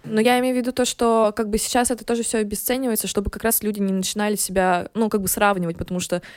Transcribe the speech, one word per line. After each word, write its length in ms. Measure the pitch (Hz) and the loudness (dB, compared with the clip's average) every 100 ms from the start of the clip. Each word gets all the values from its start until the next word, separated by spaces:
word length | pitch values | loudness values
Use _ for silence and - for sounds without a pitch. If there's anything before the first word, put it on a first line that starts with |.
Но 160 | 226 214 | -2 2
я 180 | 240 247 | 4 4
имею 140 | 254 254 | 2 0
в 20 | |
виду 160 | 247 | 0
то, 100 | 247 | 0
что 480 | 247 - 233 226 214 | -2 0 2 4 2
как 160 | 214 214 | 0 -2
бы 80 | 220 | -2
сейчас 320 | - 240 247 | 0 0 0
это 140 | 233 | -2
тоже 200 | - 233 | -2 -2
все 160 | 226 220 | -2 -2
обесценивается, 680 | 208 208 - 254 254 214 190 | -2 -4 -2 -2 -2 -2 -2
чтобы 240 | 208 202 | -2 -4
как 120 | - | -2
раз 200 | 226 - | -2 0
люди 160 | 214 208 | -2 0
не 140 | 196 | 0
начинали 420 | 190 185 214 208 202 | 0 -2 -2 0 0
себя, 540 | - 185 185 175 - | 0 2 4 2 0
ну, 140 | 220 214 | -2 0
как 140 | 214 | 0
бы 80 | 185 | 0
сравнивать, 480 | - 208 190 170 170 | 2 2 2 -2 -4
потому 240 | - 180 | -4 -4
что, 200 | - 175 - | -2 -4 -6